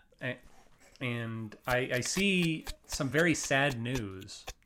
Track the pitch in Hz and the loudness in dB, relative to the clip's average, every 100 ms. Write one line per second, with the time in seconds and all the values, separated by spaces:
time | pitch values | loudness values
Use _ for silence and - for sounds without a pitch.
0 | _ - 127 123 - - - - - - | _ -10 -8 -8 -12 -20 -20 -20 -20 -6
1 | 127 120 113 113 107 - - 123 131 127 | -4 -4 -4 -6 -8 -8 0 0 2 0
2 | 117 180 202 185 170 160 - - - - | 0 2 4 4 4 0 -4 -12 -6 -4
3 | 139 151 170 147 - 139 147 120 117 131 | 0 4 4 4 2 2 2 0 -2 -2
4 | 101 95 95 - - - | -4 -8 -12 -14 -14 -16